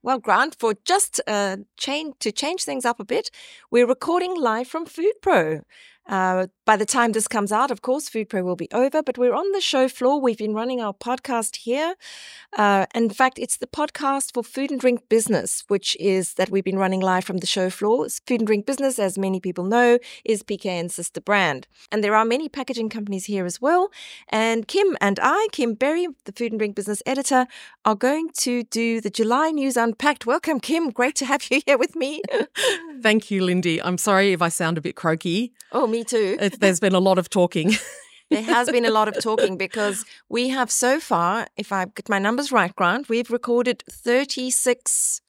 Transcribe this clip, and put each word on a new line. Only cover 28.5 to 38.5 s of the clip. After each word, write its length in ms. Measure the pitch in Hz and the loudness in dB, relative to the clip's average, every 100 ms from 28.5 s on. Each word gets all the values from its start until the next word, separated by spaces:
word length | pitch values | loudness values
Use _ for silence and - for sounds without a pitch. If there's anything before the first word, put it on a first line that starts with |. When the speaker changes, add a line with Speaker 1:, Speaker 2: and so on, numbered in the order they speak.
| 240 | -2
Speaker 1:
do 380 | 220 220 233 226 | -2 -2 0 0
the 100 | 214 | -4
July 400 | - 220 247 320 | -2 0 2 2
News 260 | 311 269 240 | 0 0 2
Unpacked. 480 | 233 220 285 294 226 | 0 2 0 0 0
Welcome, 340 | 302 - 285 | 0 0 -2
Kim. 300 | - 320 320 | 0 0 0
Great 260 | 220 247 - | 0 0 0
to 80 | 254 | -2
have 180 | 285 - | -2 0
you 100 | 269 - | -2 2
here 120 | 277 | 2
with 180 | 330 330 | 2 -2
me. 260 | 269 302 - - - - | -6 -6 -4 -4 -4 -2
<laughs> 400 | 523 381 330 285 | -2 -2 -6 -2
Speaker 2:
Thank 280 | 226 220 - | 2 2 0
you, 140 | 196 185 | -2 0
Lindy. 360 | 180 175 160 | 2 0 0
I'm 180 | - 180 | -2 -2
sorry 340 | - 190 196 | 2 4 4
if 80 | 180 | 2
I 80 | 170 | 0
sound 280 | - 165 165 | 0 -2 -2
a 40 | |
bit 140 | 143 - | -4 -2
croaky. 580 | 170 160 180 175 240 _ - | -2 0 0 -2 -2 _ -6
Speaker 1:
Oh, 160 | - 240 | 0 0
me 160 | 233 | 0
too. 340 | 226 240 196 208 | 0 0 0 0
Speaker 2:
It, 200 | 202 - | -2 2
there's 220 | 202 180 | 2 4
been 120 | 202 | 2
a 60 | 185 | 4
lot 180 | 190 185 | 4 2
of 120 | 170 | 2
talking. 420 | 202 175 175 160 214 | 2 2 2 0 0
<laughs> 60 | - - - - _ | -4 -16 -20 -20 _
Speaker 1:
There 120 | 214 | -2
has 300 | 220 | 2